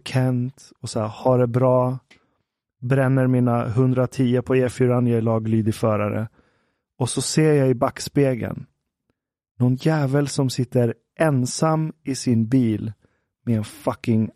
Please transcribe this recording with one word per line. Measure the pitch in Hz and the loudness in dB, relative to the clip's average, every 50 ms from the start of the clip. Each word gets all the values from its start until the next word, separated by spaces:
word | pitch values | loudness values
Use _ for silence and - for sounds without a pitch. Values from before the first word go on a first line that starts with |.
| - | -8
Kent | - - 131 127 131 127 123 123 127 - - - - - _ | -4 -2 0 0 0 0 -2 -4 -6 -8 -12 -20 -20 -18 _
och | - 120 | -12 -8
så | - 117 | -6 -4
här, | 107 104 | -4 -6
har | 107 - - 131 127 123 | -6 -6 -2 0 2 2
det | 127 120 | 2 2
bra, | 117 127 131 127 127 127 123 127 127 127 - _ _ _ _ _ _ _ _ _ _ _ _ _ _ _ | 2 2 2 2 4 2 2 0 -4 -6 -10 _ _ _ _ _ _ _ _ _ _ _ _ _ _ _
bränner | 123 123 135 139 131 127 135 135 127 127 | -4 0 0 2 2 2 2 2 2 2
mina | 127 123 123 120 120 120 117 - | 2 2 2 2 0 0 -2 -2
hundratio | 101 127 131 131 127 127 127 120 - - 131 120 123 123 | 0 2 2 2 2 0 0 -2 0 -2 0 0 0 0
på | 120 - 131 | 0 0 2
E | 131 127 123 | 2 2 0
fyran, | - - 127 123 123 123 123 120 | 0 0 0 2 2 2 2 2
jag | 117 113 | 2 2
är | |
laglydig | 110 117 113 113 110 110 110 110 107 110 107 | 2 0 0 0 0 0 0 0 0 0 -2
förare. | - - 110 107 104 104 104 107 107 110 113 - _ _ _ _ _ _ _ _ _ _ _ _ - | 0 0 0 0 0 0 -2 -2 -4 -6 -8 -10 _ _ _ _ _ _ _ _ _ _ _ _ -4
Och | 127 113 | -4 -4
så | - - | -2 -4
ser | 123 - - 156 156 156 151 | -4 -2 0 2 2 4 4
jag | 143 139 131 | 4 2 2
i | 127 | 0
backspegeln | 117 135 127 - - - - - 147 139 135 131 113 104 95 - - 139 - _ _ _ _ _ _ _ _ _ _ _ _ _ _ _ _ _ - | 0 -2 -4 -4 -6 -12 -6 -2 0 0 0 0 -2 -6 -8 -8 -10 -14 -16 _ _ _ _ _ _ _ _ _ _ _ _ _ _ _ _ _ -2
någon | 120 123 131 | 0 0 0
jävel | 127 - 160 160 156 143 131 135 143 143 135 | 0 0 0 0 0 0 0 0 0 0 0
som | - - 139 127 | -2 -2 -2 -2
sitter | - - 127 - - 127 120 117 113 - _ _ _ - | -2 -4 -4 -2 0 2 2 0 0 -6 _ _ _ -2
ensam | 160 160 143 127 123 120 - - 165 160 160 160 156 156 - _ _ | 0 2 2 2 0 -2 -2 -2 0 0 0 0 -2 -4 -8 _ _
i | 139 131 | -8 -8
sin | - - 131 120 113 113 110 | -4 -2 0 2 2 2 2
bil | 127 131 123 113 107 104 107 110 107 _ _ _ _ _ _ _ _ _ _ | 2 2 2 2 0 -2 -6 -8 -12 _ _ _ _ _ _ _ _ _ _
med | 117 117 107 | -2 -2 -2
en | 104 | -4
fucking | - - - - 131 120 - - 123 113 110 110 107 - | -6 -12 -10 -8 -8 -8 -4 -2 0 0 0 0 -2 -2